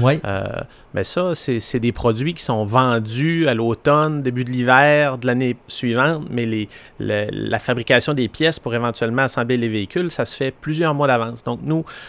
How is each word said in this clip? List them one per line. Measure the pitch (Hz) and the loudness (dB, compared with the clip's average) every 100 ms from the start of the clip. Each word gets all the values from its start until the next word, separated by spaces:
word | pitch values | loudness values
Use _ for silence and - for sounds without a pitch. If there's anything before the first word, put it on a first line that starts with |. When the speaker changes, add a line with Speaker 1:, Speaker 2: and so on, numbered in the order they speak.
Speaker 1:
Oui. | 120 156 | 2 2
Speaker 2:
Euh, | - 98 98 - - - - | -2 -4 -4 -8 -10 -14 -8
mais | - | -4
ça, | 98 - 185 170 | -2 0 0 0
c'est, | - 120 | -2 -2
c'est | - 127 | -2 0
des | 117 | 0
produits | 113 120 110 143 | 0 0 0 -2
qui | 170 | -4
sont | - 113 | -2 -2
vendus | 104 123 127 117 110 117 156 165 156 | 0 2 2 2 -2 -2 0 2 2
à | |
l'automne, | 117 117 113 143 147 156 151 | 2 0 0 2 4 2 0
début | 131 123 | -2 -2
de | 123 | -2
l'hiver, | 127 123 127 143 147 147 131 | 0 6 6 8 6 2 0
de | 127 | 0
l'année | 123 127 120 - | 2 0 -2 -6
suivante, | - 127 113 143 160 147 | -4 0 2 2 0 -4
mais | 120 113 | -4 -2
les, | 110 104 - - - | -2 -4 -10 -18 -8
le, | 104 104 107 | -4 -2 -2
la | 104 107 - | -4 -4 -2
fabrication | - 123 113 127 135 | -2 -2 2 2 2
des | 147 117 | 0 -2
pièces | - 156 156 | 0 0 0
pour | 131 | -2
éventuellement | 117 120 113 117 120 | -2 -2 -2 -2 0
assembler | 131 - 117 123 | 0 0 0 0
les | 117 | 0
véhicules, | 107 98 175 180 | -2 -2 -4 -4
ça | - | -2
se | 123 | -4
fait | - 135 | -4 -6
plusieurs | - - 156 165 | -6 -6 -2 0
mois | 143 143 | 2 2
d'avance. | 123 113 120 | 2 0 -6
Donc | - 120 | -8 -6
nous, | 139 156 - - | -2 -2 -4 -12